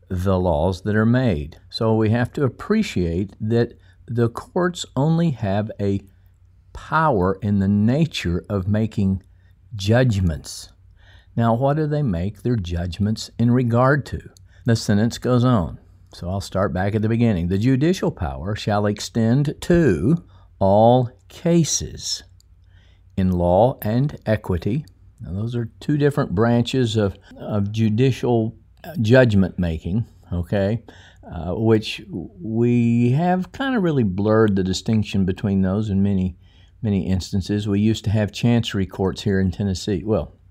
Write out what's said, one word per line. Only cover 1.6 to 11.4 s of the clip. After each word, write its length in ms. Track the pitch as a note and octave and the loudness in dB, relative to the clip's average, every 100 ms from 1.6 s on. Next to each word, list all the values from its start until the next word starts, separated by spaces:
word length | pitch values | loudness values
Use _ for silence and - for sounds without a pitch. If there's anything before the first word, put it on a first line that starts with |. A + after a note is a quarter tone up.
| - | -16
So 260 | - A2+ A2 | -4 0 2
we 160 | A2 | 2
have 200 | A#2+ A#2+ | 0 -2
to 100 | - | -2
appreciate 920 | C3 - - A3 - - E2+ E2+ G2 - | -4 -4 -2 -2 0 -2 -2 -2 -6 -8
that 320 | G#2+ A#2 A#2+ - - _ - | -2 0 0 -6 -20 _ -8
the 240 | A#2+ A#2 | -2 -2
courts 560 | - - F3+ F3+ F3 - E3 | -4 -8 -2 -2 -4 -8 -2
only 360 | D#3+ E3 E3+ | 0 2 0
have 400 | B2+ G#2 G2+ G#2+ - | -2 -2 -2 -4 -4
a 200 | G2+ G2 - _ - _ _ _ _ | -2 -4 -6 _ -20 _ _ _ _
power 680 | - - D#3 D#3+ G#2+ F2+ - | -20 -4 0 2 2 0 0
in 180 | G#2 G2+ | -2 0
the 80 | F#2+ | 2
nature 760 | G#2 A2 C#3 D#3+ - F2+ F2 - | 2 2 2 0 -2 -4 -4 -2
of 200 | G2+ F#2 | -4 -2
making 560 | G#2+ A2 - F#2+ F#2+ - _ _ _ _ G#2 | -2 -2 -2 -2 -2 -6 _ _ _ _ -6
judgments. 960 | G2 A#2 C3 G2 F2 C#2+ - - - _ - - - - _ | 2 2 4 2 0 -2 -10 -16 -18 _ -20 -20 -20 -20 _
Now, 200 | - | -2